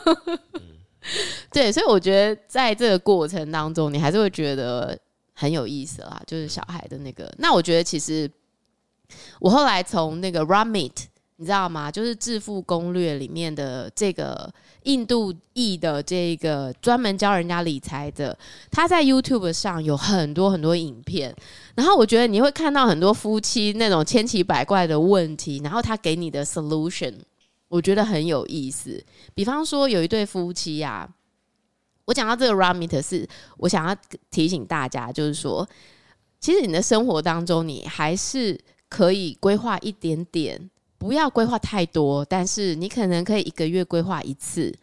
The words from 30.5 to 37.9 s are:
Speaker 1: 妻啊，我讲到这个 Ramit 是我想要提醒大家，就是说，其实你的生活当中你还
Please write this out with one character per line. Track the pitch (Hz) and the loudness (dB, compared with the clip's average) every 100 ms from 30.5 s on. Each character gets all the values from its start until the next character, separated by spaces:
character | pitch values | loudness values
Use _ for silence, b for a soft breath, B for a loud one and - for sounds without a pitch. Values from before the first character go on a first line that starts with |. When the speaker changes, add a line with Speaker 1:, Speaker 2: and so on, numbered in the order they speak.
Speaker 1:
妻 | 175 165 151 | -4 -6 -4
啊， | 143 104 82 _ _ _ _ _ _ _ _ _ - | -6 -8 -12 _ _ _ _ _ _ _ _ _ -2
我 | |
讲 | 254 220 | 0 0
到 | 240 | 2
这 | 254 | 2
个 | |
Ramit | 196 185 180 165 165 | 4 4 2 -2 -4
是 | 151 180 110 B B B | -2 -4 -6 B B B
我 | 180 | 0
想 | 180 165 | 0 0
要 | 202 _ - _ | -4 _ -20 _
提 | - 165 | 0 0
醒 | 180 107 | 0 -4
大 | 160 131 | -4 -4
家， | 135 117 | -6 -8
就 | 131 151 | -4 -4
是 | 151 | -4
说， | 139 92 190 b b b b b _ _ | -4 -4 -4 b b b b b _ _
其 | - | 0
实 | 381 233 | 2 2
你 | |
的 | 160 | 0
生 | - 220 247 | 2 2 2
活 | 156 | 0
当 | 165 165 170 | 0 -2 0
中 | 165 165 | 0 -2
你 | 131 | -8
还 | - | -10